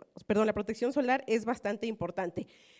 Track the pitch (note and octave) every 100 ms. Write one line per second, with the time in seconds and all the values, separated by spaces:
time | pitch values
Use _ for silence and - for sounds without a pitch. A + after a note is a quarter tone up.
0 | - - - G#3 A3 G#3 G#3 A3 B3 C#4+
1 | B3+ C4 - A3+ G#3+ A#3+ G3 G#3+ A#3 A3
2 | F3 F#3 F3+ - - - - _